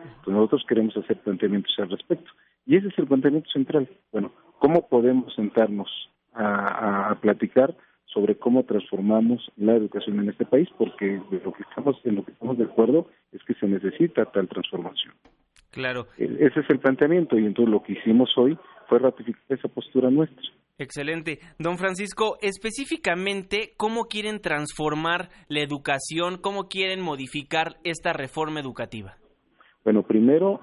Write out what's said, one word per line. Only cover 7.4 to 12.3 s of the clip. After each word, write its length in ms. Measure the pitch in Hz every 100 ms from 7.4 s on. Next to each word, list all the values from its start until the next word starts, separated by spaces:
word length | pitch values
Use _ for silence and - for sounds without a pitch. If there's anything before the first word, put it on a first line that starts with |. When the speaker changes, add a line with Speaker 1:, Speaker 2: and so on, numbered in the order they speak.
| 107 127 135 - _ _
Speaker 1:
sobre 320 | - 107 101 104
cómo 260 | 123 127
transformamos 840 | 123 107 - 95 101 110 113 120 - -
la 180 | 107
educación 460 | 117 104 101 107 104
en 80 | 101
este 160 | - 107
país? 220 | 131 180 -
Porque 420 | 113 - 98 98 90
de 100 | 92
lo 80 | 98
que 120 | - 101
estamos, 280 | - 139 131
en 100 | 123
lo 100 | 101
que 80 | -